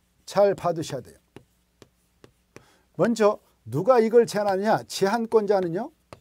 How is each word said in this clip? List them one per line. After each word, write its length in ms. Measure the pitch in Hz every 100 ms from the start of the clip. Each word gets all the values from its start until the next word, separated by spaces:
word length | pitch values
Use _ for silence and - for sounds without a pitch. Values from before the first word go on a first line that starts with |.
| _ _
잘 300 | - 185 202
받으셔야 460 | 180 175 165 156 139
돼요. 160 | - - _ - _ _ _ _ - _ _ _ - _ _ - _ _ _ -
먼저 420 | 196 220 208 214 _ _
누가 340 | - 127 190 254
이걸 280 | 220 233 220
제한하느냐? 560 | 202 208 190 208 165
제한권자는요. 1080 | 117 - 196 233 226 226 202 202 180 165 269 - _ -